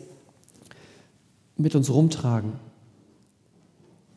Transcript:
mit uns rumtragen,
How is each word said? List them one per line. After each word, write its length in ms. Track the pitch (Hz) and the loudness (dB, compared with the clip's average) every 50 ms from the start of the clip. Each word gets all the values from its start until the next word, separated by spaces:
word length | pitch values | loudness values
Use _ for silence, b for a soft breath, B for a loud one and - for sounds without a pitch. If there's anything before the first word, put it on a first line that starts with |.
| - - - - _ _ _ _ _ _ - - b b b b b b b b b b b b _ _ _ _ _ _ _ | -20 -20 -20 -20 _ _ _ _ _ _ -20 -20 b b b b b b b b b b b b _ _ _ _ _ _ _
mit 180 | - 151 151 - | -2 -2 0 2
uns 160 | 147 131 127 | 2 2 2
rumtragen, 600 | 123 139 156 165 160 - - 123 117 113 104 107 113 131 - - - _ _ - _ _ _ _ _ _ _ _ _ _ _ _ _ _ _ _ _ _ _ _ _ _ _ _ _ | 2 4 2 2 2 -2 -2 -2 -2 -2 -2 -4 -8 -10 -14 -20 -20 _ _ -20 _ _ _ _ _ _ _ _ _ _ _ _ _ _ _ _ _ _ _ _ _ _ _ _ _